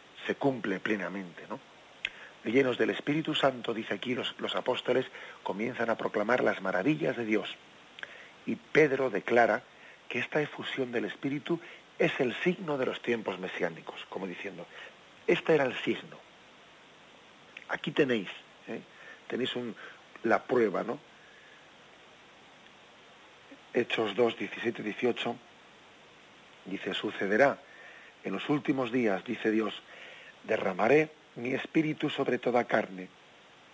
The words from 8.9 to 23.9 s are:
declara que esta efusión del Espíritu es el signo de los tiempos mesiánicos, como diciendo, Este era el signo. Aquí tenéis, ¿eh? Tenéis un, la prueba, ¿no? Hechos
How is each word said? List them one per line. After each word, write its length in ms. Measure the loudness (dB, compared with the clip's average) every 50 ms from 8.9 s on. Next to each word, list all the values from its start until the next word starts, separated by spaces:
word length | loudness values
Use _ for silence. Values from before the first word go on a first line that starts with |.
| 6 2 0 0
declara 540 | 0 -2 0 4 6 6 6 6 4 2 -2 -6 -20 -20 -20 -20 -20 -18 -10
que 120 | -6 -4 -4
esta 200 | -2 -2 0 -2
efusión 500 | -2 -2 -4 -8 -8 -6 -4 -4 -2 -2
del 140 | -2 -2 -2
Espíritu 540 | -4 -4 -4 -4 -4 -4 -2 -2 -2 -2 -2 -4 -8 -18 -18 -20 -8 -2
es 140 | 2 2 2 2 2
el 160 | 0 0 0 0 2
signo 340 | 0 0 0 -2 -2 -2
de 80 | 0 0
los 160 | -2 -2 -2
tiempos 380 | -2 -2 -2 0 -2 -4 -4 -4
mesiánicos, 640 | -6 -6 -4 -2 -2 -4 -4 -6 -12 -12 -12 -12 -12 -10
como 180 | -8 -6 -6
diciendo, 400 | -6 -8 -8 -10 -10 -10 -12 -14 -14 -16 -16 -16 -16 -18 -20 -20 -20 -20 -4 2
Este 300 | 2 2 2 4 4 4
era 80 | 4 4
el 120 | 2 0
signo. 420 | -2 -2 -2 -2 -2 -4 -12 -16 -18 -20 -20 -20 -20 -20 -20 -20 -20 -20 -20 -20 -20 -20 -20 -20 -20 -20 -20 -20 -20 -20 -20 -20 -20 -20 -18 -18 -14 -10 -6
Aquí 220 | -6 -4 -4 -2
tenéis, 380 | 2 2 4 4 2 0 -2 -4 -10 -12 -14 -20 -20 -18 -12
¿eh? 140 | -10 -10 -10 -10 -14 -20 -20 -18 -18 -18 -18 -10
Tenéis 280 | -6 -4 -2 -2 -2 -2
un, 200 | -4 -6 -6 -8 -10 -14 -16 -16 -18 -20 -20 -10 -2 2
la 180 | 2 2 2 2
prueba, 400 | 2 4 4 4 4 2 0 -2
¿no? 160 | -4 -6 -8 -10 -18 -20 -20 -20 -20 -20 -20 -20 -20 -20 -20 -20 -20 -20 -20 -20 -20 -20 -20 -20 -20 -20 -20 -20 -20 -20 -20 -20 -20 -20 -20 -20 -20 -20 -20 -20 -20 -20 -20 -20 -20 -20 -20 -20 -20 -20 -20 -20 -20 -20 -20 -10 -2 0
Hechos 420 | 0 0 0